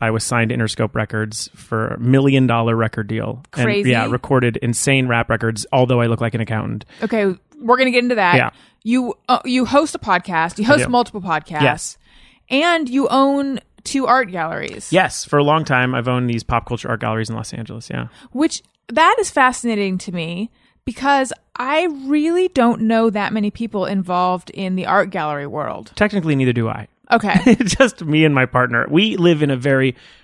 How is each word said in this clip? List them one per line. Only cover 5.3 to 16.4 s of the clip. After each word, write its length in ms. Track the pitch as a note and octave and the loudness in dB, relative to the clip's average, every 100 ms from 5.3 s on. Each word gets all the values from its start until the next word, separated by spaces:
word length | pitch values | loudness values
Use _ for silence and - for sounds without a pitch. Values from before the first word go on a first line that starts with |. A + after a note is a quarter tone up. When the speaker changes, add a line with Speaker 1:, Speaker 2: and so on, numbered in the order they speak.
| A2+ A2+ A2 - | 0 -2 -4 -2
Speaker 1:
although 300 | C3+ B2+ B2 | 0 2 2
I 60 | A#2 | 2
look 120 | A2+ | 0
like 140 | A#2 | -2
an 80 | A2 | -4
accountant. 420 | A2 A2 G#2 A2 - - | -4 -4 -4 -8 -12 -8
Speaker 2:
Okay, 320 | G#3+ A3+ G3 F3+ _ D4+ | -4 0 0 -2 _ -10
we're 160 | A#3 B3 | 0 2
gonna 140 | C4 | 4
get 120 | B3 | 2
into 120 | A#3+ A#3 | 0 0
that. 200 | F3+ D3+ | 4 4
Speaker 1:
Yeah. 140 | A#2+ - _ _ | 2 -4 _ _
Speaker 2:
You, 300 | A3 B3 B3 - - | -2 -2 -2 -6 -2
uh, 100 | - - | -2 0
you 180 | B3+ | -2
host 320 | A3 C#4+ D#4 E4 | 2 2 2 -4
a 40 | |
podcast. 580 | - F3+ F#3+ E3+ E3 - | -2 -2 0 -2 -2 -2
You 80 | A3 | 2
Speaker 1:
I 20 | |
Speaker 2:
host 160 | D4 | 2
Speaker 1:
do. 60 | - | 4
Speaker 2:
multiple 320 | B3 A#3 G#3+ | 0 0 -4
podcasts. 400 | F3+ D#3 - D3+ | -4 -4 -4 0
Speaker 1:
Yes. 360 | C3+ D3+ - - _ _ - _ _ | 0 0 -6 -14 _ _ -20 _ _
Speaker 2:
And 400 | C4 E4+ E4+ C4 | 0 2 0 0
you 180 | C4 - | -2 0
own 520 | C4 C#4 C#4 C#4 B3+ - _ - | 2 2 2 -2 -6 -12 _ -6
two 220 | C4+ B3 | -2 2
art 220 | B3+ A3 | 2 0
galleries. 640 | F3+ D#3+ - - - - | -4 -6 -6 -8 -12 0
Speaker 1:
Yes, 320 | E3+ F3+ - | 2 2 -2
for 160 | - D3 | -2 2
a 40 | |
long 200 | C#3+ D#3 | 4 2
time, 320 | D3+ C3 B2+ B2+ | 2 0 0 -2
I've 140 | A#2+ | -2
owned 200 | B2+ B2 | -2 -2
these 140 | A#2 | -4